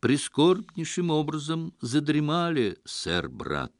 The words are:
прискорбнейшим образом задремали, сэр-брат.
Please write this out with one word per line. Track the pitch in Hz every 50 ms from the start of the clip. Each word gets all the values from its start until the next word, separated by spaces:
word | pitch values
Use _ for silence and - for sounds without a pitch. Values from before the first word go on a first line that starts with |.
прискорбнейшим | - 117 135 143 - - _ - 151 175 185 185 196 - _ 175 165 151 - - 175 170
образом | 156 151 151 147 151 156 143 151 165 165 165 170 - _
задремали, | - 120 120 151 151 143 151 151 151 147 156 175 170 170 165 147 113 101 - _ _
сэр-брат. | - - - - - 85 175 73 69 65 - - 62 71 71 65 58 _